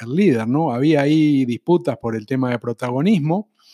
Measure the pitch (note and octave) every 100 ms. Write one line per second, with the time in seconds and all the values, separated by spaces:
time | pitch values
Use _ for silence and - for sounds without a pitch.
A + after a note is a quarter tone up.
0 | A2 D3+ G3+ A#2 A2 C#3 D#3+ A#2+ D3+ D3+
1 | C#3+ D#3 D3+ C#3+ B2 A#2 - F3 E3+ A#2+
2 | A#2+ A2+ G#2+ C3 B2+ A#2+ A#2+ A#2 B2 B2+
3 | F3 G#3 D3 F3+ - _ _